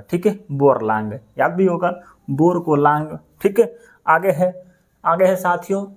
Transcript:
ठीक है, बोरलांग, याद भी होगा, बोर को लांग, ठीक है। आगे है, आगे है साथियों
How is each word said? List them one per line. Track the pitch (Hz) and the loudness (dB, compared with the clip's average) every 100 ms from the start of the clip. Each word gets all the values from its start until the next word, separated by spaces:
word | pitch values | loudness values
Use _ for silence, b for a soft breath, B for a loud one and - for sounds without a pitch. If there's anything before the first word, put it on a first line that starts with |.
| - | -6
ठीक | 170 208 | -2 -2
है, | 196 - | -2 -8
बोरलांग, | 139 139 120 110 110 107 110 _ - | 2 2 2 0 -2 -4 -10 _ -2
याद | 143 | -2
भी | 175 190 | 2 0
होगा, | 170 - - B B - | 0 -4 -6 B B -6
बोर | 139 165 175 | 0 2 0
को | 170 147 | 0 2
लांग, | 147 151 156 156 _ - | 2 0 -4 -12 _ -4
ठीक | 196 196 | -2 0
है। | 220 B B B - | 0 B B B 0
आगे | 160 190 | 2 2
है, | 156 180 180 b b b _ | 0 -2 -4 b b b _
आगे | - 170 | -2 2
है | 185 185 | 2 2
साथियों | 180 175 - 196 196 | -2 -4 -4 -6 -6